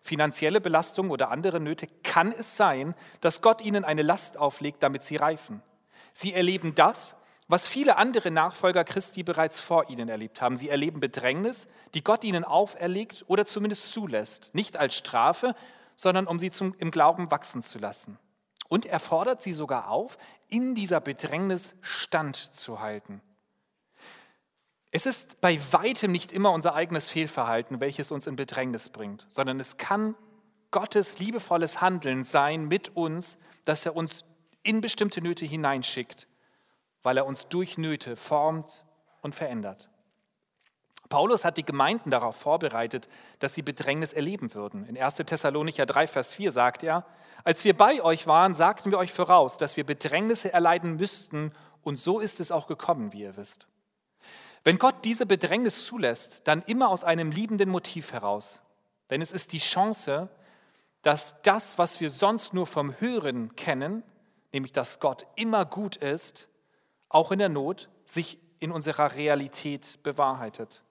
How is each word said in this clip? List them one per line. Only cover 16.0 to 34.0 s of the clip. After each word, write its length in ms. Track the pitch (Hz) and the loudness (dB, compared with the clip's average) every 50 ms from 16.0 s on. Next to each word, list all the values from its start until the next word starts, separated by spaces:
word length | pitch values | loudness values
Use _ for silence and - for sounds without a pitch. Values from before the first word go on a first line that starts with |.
| - 185 180 190 190 180 | 0 2 2 2 0 -2
um 120 | 170 170 | -4 -4
sie 120 | 170 190 | -4 -6
zum, 220 | 170 - 196 185 190 - | -4 -4 -4 -4 -4 -4
im 120 | - 165 | -6 -4
Glauben 380 | 156 165 151 156 170 180 180 165 | 0 4 4 4 4 4 0 -2
wachsen 300 | 151 139 - - - 127 | -2 -2 -2 -6 -10 -8
zu 160 | 113 - - 113 | -10 -10 -10 -8
lassen. 380 | 104 101 - - - - 101 - _ _ _ _ _ _ _ _ - _ | -8 -8 -8 -10 -12 -14 -16 -20 _ _ _ _ _ _ _ _ -8 _
Und 180 | - 202 233 | -2 -2 0
er 140 | - - 160 | 0 -4 -4
fordert 440 | - - 170 160 185 247 262 247 - | -2 0 -2 0 0 0 -2 -2 -4
sie 100 | 196 180 | -8 -6
sogar 360 | 151 151 135 135 123 - - | -6 -4 -4 -4 -4 -4 -2
auf, 280 | 107 135 208 254 - - - - - _ _ _ | -2 -2 -2 -4 -10 -18 -20 -20 -20 _ _ _
in 260 | - 226 254 254 254 | -2 -2 0 0 -2
dieser 260 | 226 202 180 175 160 | -4 -2 0 0 0
Bedrängnis 760 | - 143 139 - - 151 143 160 190 196 185 175 - - - - | 0 -2 -8 -6 -6 -6 -4 -4 -2 -2 -2 -4 -4 -10 -14 -16
standzuhalten. 1400 | - - - - - - - 165 156 147 131 - - - - - - - 117 101 110 107 107 104 101 - 101 98 _ _ _ _ _ _ _ _ _ _ _ _ _ _ _ _ - - - - - _ _ _ _ _ _ _ _ _ _ _ _ _ | -12 -8 -6 -6 -6 -2 -2 -4 -2 -2 -6 -8 -10 -10 -12 -12 -10 -10 -10 -8 -8 -8 -8 -8 -12 -14 -18 -18 _ _ _ _ _ _ _ _ _ _ _ _ _ _ _ _ -20 -20 -20 -20 -20 _ _ _ _ _ _ _ _ _ _ _ _ _
Es 140 | - - - | -2 0 0
ist 360 | 269 247 - - - - _ | 2 0 0 -2 -6 -14 _
bei 180 | - 180 170 151 143 135 | 2 2 2 2 -2 2
weitem 400 | - - - 233 262 - - 202 | 2 4 4 4 -2 0 0 0
nicht 200 | 180 175 - - | 0 0 -2 -4
immer 200 | - 190 196 208 | -4 2 2 4
unser 220 | 185 160 - 170 151 | 4 4 2 0 0
eigenes 360 | 147 170 170 175 156 143 - | 0 -2 -2 -2 -4 -4 -2
Fehlverhalten, 680 | - 160 160 151 - - 123 117 117 117 120 - 135 123 | -2 -4 -4 -2 -2 -4 -2 0 0 -2 -2 -4 -6 -4
welches 320 | 135 139 135 - 143 - | -4 -4 -4 -4 -8 -8
uns 160 | 156 143 - - | -6 -8 -8 -8
in 80 | 139 | -6
Bedrängnis 540 | 123 139 127 - 135 131 127 120 113 - - | -6 -8 -6 -4 -6 -4 -4 -4 -6 -8 -10
bringt, 380 | _ - 110 - 101 208 - _ | _ -12 -12 -12 -12 -14 -18 _
sondern 300 | _ - 139 131 131 135 | _ -4 -2 -2 -2 -6
es 180 | 135 - - _ | -6 -8 -8 _
kann 380 | - - 196 208 214 220 220 - - _ _ _ _ _ _ _ _ _ | -4 -2 0 0 0 -2 -4 -8 -16 _ _ _ _ _ _ _ _ _
Gottes 480 | - 196 196 - - 208 196 - - - | -4 -4 -2 0 0 0 0 0 -2 -6
liebevolles 600 | 185 208 226 240 - - 175 170 165 156 - - | -6 -6 -6 -6 -4 0 0 0 0 0 -2 0
Handeln 440 | 185 185 185 180 147 139 127 131 131 | 0 0 0 0 -2 -2 -2 -2 -4
sein 440 | - - 151 139 147 156 160 156 151 | 0 2 4 4 4 0 -2 -2 -2
mit 280 | 160 202 - - - | -2 -2 -2 -4 -4
uns, 420 | 175 170 160 156 170 180 - - _ _ - - _ _ | -4 -2 -2 -2 -4 -6 -8 -10 _ _ -20 -20 _ _
dass 200 | - 151 151 - | -2 0 0 0
er 100 | 175 156 | -4 -2
uns 300 | 165 | -2